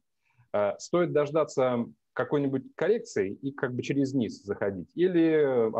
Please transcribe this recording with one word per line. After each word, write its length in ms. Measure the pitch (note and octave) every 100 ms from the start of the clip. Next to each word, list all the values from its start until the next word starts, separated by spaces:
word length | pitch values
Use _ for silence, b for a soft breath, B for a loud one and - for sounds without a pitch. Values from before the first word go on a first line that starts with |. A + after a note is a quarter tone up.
| _ _ _ _ _
э, 200 | G#2 G2+ -
стоит 340 | - E3+ E3+
дождаться 760 | C#3+ C#3+ D#3 D3 - B2+ B2 A2+ - _
какой-нибудь 500 | - B2 D3+ C#3 C3+ B2+
коррекции 580 | - D#3+ A3+ - - G2
и 200 | G#2+ C3+
как 220 | C#3 C3
бы 80 | B2
через 300 | A#2+ C#3 C3+
низ 300 | C3+ G#2 -
заходить? 480 | G2+ G2+ G#2 G2 E2 -
Или, 260 | F3+ F3
э, 480 | E3 D#3 C#3+ B2+ A2+ A2+